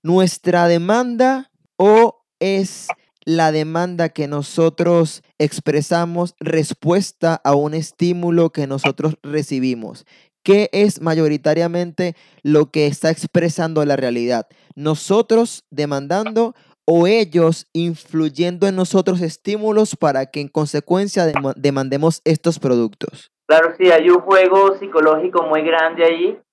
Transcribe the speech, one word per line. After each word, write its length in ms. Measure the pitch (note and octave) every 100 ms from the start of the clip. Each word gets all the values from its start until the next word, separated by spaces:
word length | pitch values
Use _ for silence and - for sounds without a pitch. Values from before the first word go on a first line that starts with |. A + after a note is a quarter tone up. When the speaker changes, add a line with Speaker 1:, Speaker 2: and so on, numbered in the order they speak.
Speaker 1:
¿Nuestra 640 | D#3 F#3 F#3 - F3 F3 F3
demanda 840 | E3+ F3 A3+ B3 A#3 B3+ C4 C4 _ _ -
o 480 | G3 A3 A3+ - _ _
es 480 | F#3+ G3 F#3+ - - - _ _
la 280 | - E3 D#3+
demanda 560 | D#3 D#3 E3 F3+ F3 E3
que 180 | - C#3+
nosotros 960 | D3 C#3+ - E3 - F3 E3+ D#3+ - _ _
expresamos 960 | D3+ - - D3 D3 E3+ E3+ E3+ F3 _
respuesta 1000 | D#3 D#3+ D#3 C#3+ D#3 F3+ F#3+ _ E3 E3
a 100 | C3+
un 200 | C#3+ D3+
estímulo 760 | D#3+ D#3 _ F3 F3 F3 E3+ E3
que 160 | - C#3
nosotros 500 | C3+ C#3+ C3 D#3 D3+
recibimos? 840 | C#3+ D3+ D3 C3+ C3 A#2+ A2 - _ _ _ _
¿qué 240 | - G3+ G#3+
es 280 | G3 G#3 -
mayoritariamente 1120 | E3 D#3+ D#3 D3 D3+ D#3 E3+ E3+ F3 D#3 F3+ D#3+ _ _
lo 280 | C#3+ D3+ D3+
que 160 | D#3 D3
está 240 | C#3+ D#3+
expresando 760 | E3 - F3 E3 D#3 D#3+ D#3
la 120 | D3 C#3
realidad? 500 | B2+ A#2+ A#2+ A#2+ - _ _
¿Nosotros 880 | - D3+ D3+ - G#3 A3+ A3+ A#3 - _
demandando 840 | D3 D3 C#3 C#3 F#3 A3 A3 A#3 - _ _
o 220 | - E3+ F3
ellos 600 | A3+ G3 E3 E3 E3 -
influyendo 920 | D#3+ E3+ D#3+ - D#3+ D#3 C3+ F3 F3+ G3
en 100 | F#3+
nosotros 440 | F#3 F#3+ F#3 F3+
estímulos 720 | E3 - - G#3+ G#3+ G#3 G#3+ -
para 300 | D#3 C3+ C3+
que 140 | D3
en 80 | C#3+
consecuencia 800 | - D3+ D3 - F3+ G3+ G3 E3
dema-, 280 | D3 C#3 -
demandemos 640 | C#3+ C#3 C3+ C#3 D#3+ D#3+
estos 340 | - D#3 E3+ D#3+
productos? 720 | C3+ B2 A2+ G2+ - - - _ -
Speaker 2:
Claro, 280 | D#3 E3 -
sí, 140 | F#3
hay 180 | E3 D#3+
un 100 | F3
juego 560 | F3+ F#3+ F#3 G3 G3 F#3+
psicológico 640 | G3 E3 D#3 D#3 F3+ F3
muy 200 | D#3+ D#3
grande 420 | D#3 E3 D#3+ E3
ahí 340 | E3 E3 F#3 A3 _